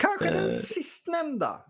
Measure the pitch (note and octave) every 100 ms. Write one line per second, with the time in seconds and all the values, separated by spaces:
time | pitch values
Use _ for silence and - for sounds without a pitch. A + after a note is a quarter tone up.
0 | - G4 - - A1 A#1 - - - -
1 | - E4+ D#4 B3+ C3+ E2+ -